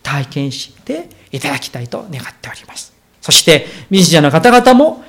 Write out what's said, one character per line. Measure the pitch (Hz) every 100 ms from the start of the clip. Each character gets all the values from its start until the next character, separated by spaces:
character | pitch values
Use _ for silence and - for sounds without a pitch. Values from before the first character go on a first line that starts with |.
体 | - 143 131
験 | - 139
し | 131 - _ -
て | 302 349 _ _
い | 135
た | 190
だ | 269
き | -
た | 131
い | 120
と | - -
願 | 139
っ | - -
て | -
お |
り | - -
ま | -
す。 | - _ _ _
そ | -
し | -
て、 | - 151 - - -
未 | 190
信 | 175 165
者 |
の | 147
方 | 147 240
々 | 240 240
も、 | 254 311 311